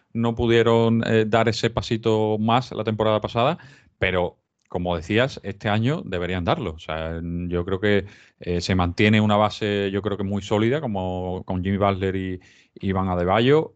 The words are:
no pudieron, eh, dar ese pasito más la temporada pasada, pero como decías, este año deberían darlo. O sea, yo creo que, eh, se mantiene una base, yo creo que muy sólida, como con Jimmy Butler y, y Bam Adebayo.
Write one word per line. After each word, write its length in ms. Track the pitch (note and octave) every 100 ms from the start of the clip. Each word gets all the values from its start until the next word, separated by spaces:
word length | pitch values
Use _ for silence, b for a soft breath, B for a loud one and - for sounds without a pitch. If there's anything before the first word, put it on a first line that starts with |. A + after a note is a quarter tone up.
| b
no 220 | A#2 A#2
pudieron, 680 | A#2 A#2+ A#2 A2+ A#2 A2+ A2+ -
eh, 180 | A2 A2
dar 220 | A2+ A2+
ese 220 | A2 A2+
pasito 640 | - - A2+ A2+ A2 G#2+ G#2+
más 320 | G#2+ A#2 B2+
la 120 | -
temporada 380 | A2 G#2+ A2 G#2+
pasada, 340 | A2 A#2 B2+ F3 B B B -
pero 380 | F#2+ F#2 F2 - _ _ _
como 280 | F#2 F2+ E2+
decías, 420 | E2 G#2+ C3+ -
este 260 | G2 G2 A2
año 340 | G#2 A#2 E3
deberían 400 | - F2+ F2 F#2
darlo. 280 | F2 E3 G2+
O 60 | D#2+
sea, 420 | - D#2+ D#2+ E2
yo 420 | E2+ F2 F2 F2
creo 140 | F2 F#2+
que, 280 | G#2 G2+ G2+ B B _
eh, 200 | - F2
se 120 | E2+
mantiene 460 | F#2+ F2 E2+ G#2+ G#2+
una 160 | G#2+ G#2
base, 540 | G#2 - G#2+ G2+ G2+
yo 100 | G2
creo 160 | G2+ G2
que 60 |
muy 160 | G2 G2+
sólida, 400 | G2 G#2 A2+ C#3+
como 640 | C#3 G2 F#2 F2+ F2+ F2+
con 180 | - F#2
Jimmy 140 | F#2 G2
Butler 400 | G2+ F#2+ F#2+ F#2+
y, 240 | F#2+ F#2 b b b -
y 160 | G2
Bam 180 | F#2+ F#2
Adebayo. 640 | F2+ F2 G#2 B2 D3+ E3